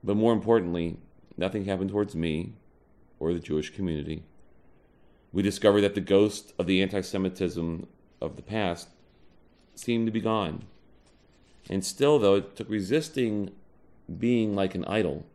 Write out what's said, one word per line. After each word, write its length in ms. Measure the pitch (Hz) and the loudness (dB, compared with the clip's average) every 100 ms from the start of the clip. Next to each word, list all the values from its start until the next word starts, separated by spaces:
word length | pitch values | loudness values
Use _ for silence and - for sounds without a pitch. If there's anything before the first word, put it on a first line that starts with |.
But 120 | - 104 | 0 2
more 160 | 110 | 4
importantly, 640 | 113 104 117 87 85 85 - - - - - | 2 4 2 2 -2 -4 -6 -16 -20 -20 -4
nothing 280 | 92 104 | -4 -2
happened 260 | 98 92 95 | -4 -2 -2
towards 240 | 101 104 | -2 -2
me 380 | 80 82 78 87 - - _ _ _ _ _ | -2 -2 -2 -6 -12 -20 _ _ _ _ _
or 140 | 80 | -4
the 80 | 87 | -4
Jewish 300 | 78 76 76 | -2 -4 -4
community. 520 | - 95 76 73 80 - - - - - _ _ _ - _ _ | -6 -4 -4 -6 -10 -12 -20 -20 -20 -20 _ _ _ -20 _ _
We 100 | 90 | -2
discovered 380 | 98 95 107 101 | 0 4 6 6
that 160 | 101 101 | 4 0
the 40 | |
ghost 540 | 90 98 104 - - - | 4 4 4 0 -16 -6
of 120 | 90 | 0
the 120 | 92 | 2
anti-Semitism 1080 | 95 98 92 98 95 - 90 82 85 82 - - _ _ | 2 -2 -4 -2 -4 -2 -4 -2 -4 -6 -10 -18 _ _
of 160 | 78 - | -10 -10
the 60 | |
past 480 | - 110 95 85 - _ _ _ - - _ _ _ | -8 -2 -2 -4 -10 _ _ _ -20 -20 _ _ _
seemed 320 | - - 117 113 | -12 -4 0 0
to 60 | |
be 80 | 110 | -2
gone. 460 | 110 110 90 80 - - _ - _ _ _ _ _ _ - | -2 -2 -2 -6 -12 -20 _ -20 _ _ _ _ _ _ -4
And 160 | 95 | -4
still, 360 | 95 - 139 151 | -4 0 4 6
though, 160 | 101 101 | 6 6
it 180 | 98 | 2
took 160 | - 107 | -12 -6
resisting 800 | 107 95 143 156 139 117 104 98 - - _ - - - 85 | -4 0 -2 -2 -2 -2 -2 -6 -10 -20 _ -20 -20 -14 -4
being 340 | 117 120 110 | 2 2 2
like 220 | 101 95 95 | 0 0 -2
an 80 | |
idol 420 | - 107 92 73 - | -2 0 0 -4 -10